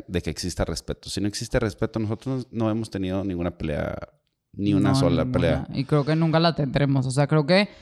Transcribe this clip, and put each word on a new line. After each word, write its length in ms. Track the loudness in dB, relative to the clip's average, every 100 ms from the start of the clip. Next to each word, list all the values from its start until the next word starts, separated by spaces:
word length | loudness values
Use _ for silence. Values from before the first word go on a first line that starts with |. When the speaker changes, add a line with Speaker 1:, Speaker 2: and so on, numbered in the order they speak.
| -6
Speaker 1:
de 140 | -4
que 80 | -4
exista 340 | -4 -6 -4
respeto. 440 | -4 -4 -6 -8 -8
Si 100 | -4
no 80 | -2
existe 300 | -4 -4 -2
respeto, 380 | -2 -2 -4 -2
nosotros 500 | -4 -4 -6 -6 -6
no 200 | -2 0
hemos 200 | 0 -4
tenido 340 | -4 -2 -2
ninguna 320 | -2 -2 -4 -4
pelea, 400 | -4 -2 -4 -6 -12 _ _ _ _
ni 200 | -4 2
una 160 | 4 4
Speaker 2:
No, 40 |
Speaker 1:
sola 300 | 4 4 2
Speaker 2:
ninguna. 80 | 2
Speaker 1:
pelea. 360 | 2 2 0 -2
Speaker 2:
Y 100 | -6
creo 200 | 0 0
que 120 | 2 2
nunca 240 | 2 4
la 140 | 2
tendremos. 520 | 0 -2 0 2 2 2
O 40 |
sea, 160 | 0 2
creo 200 | 4 4
que 220 | 4 2 -4